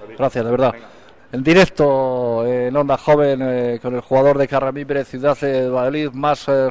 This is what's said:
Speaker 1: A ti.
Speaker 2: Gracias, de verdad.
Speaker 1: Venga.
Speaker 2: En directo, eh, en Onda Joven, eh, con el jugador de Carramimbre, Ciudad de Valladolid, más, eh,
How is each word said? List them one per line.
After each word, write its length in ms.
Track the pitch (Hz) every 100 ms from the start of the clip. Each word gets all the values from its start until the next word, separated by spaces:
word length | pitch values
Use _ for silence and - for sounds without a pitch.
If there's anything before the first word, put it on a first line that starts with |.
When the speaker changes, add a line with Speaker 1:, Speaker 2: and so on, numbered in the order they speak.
Speaker 1:
A 40 | 104
ti. 60 | 110
Speaker 2:
Gracias, 260 | 135 127
de 60 | 113
verdad. 220 | 240 131
Speaker 1:
Venga. 160 | 117 - - - - -
Speaker 2:
En 100 | 123
directo, 1000 | 135 175 185 - 143 135 131 127 123 117 120
eh, 220 | 123 123
en 80 | 139
Onda 220 | 143 135
Joven, 420 | - 147 143 131
eh, 380 | 131 123 120 117
con 140 | 123 123
el 60 |
jugador 360 | - 131 139 139
de 120 | 135
Carramimbre, 560 | 139 135 139 139 139 131
Ciudad 320 | 131 143 135
de 300 | 143 131 127
Valladolid, 400 | 127 127 151 147
más, 340 | 127 147 143 -
eh, 200 | 135 131